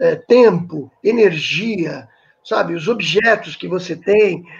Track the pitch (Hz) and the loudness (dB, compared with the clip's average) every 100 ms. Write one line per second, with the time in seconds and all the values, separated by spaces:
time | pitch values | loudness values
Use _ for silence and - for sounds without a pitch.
0 | 170 156 - 247 226 175 175 156 127 _ | -2 0 2 6 6 4 -4 -10 -12 _
1 | 196 233 202 160 143 147 226 202 156 135 | -2 4 4 2 -6 -6 -4 -4 -6 -8
2 | 117 _ _ _ - 214 170 170 156 165 | -16 _ _ _ -6 -2 -2 -4 -4 -4
3 | 151 180 226 214 160 - 175 175 175 160 | -2 0 2 0 -2 -14 -8 -6 -6 -8
4 | - 208 208 170 - - | 0 2 2 0 -10 -20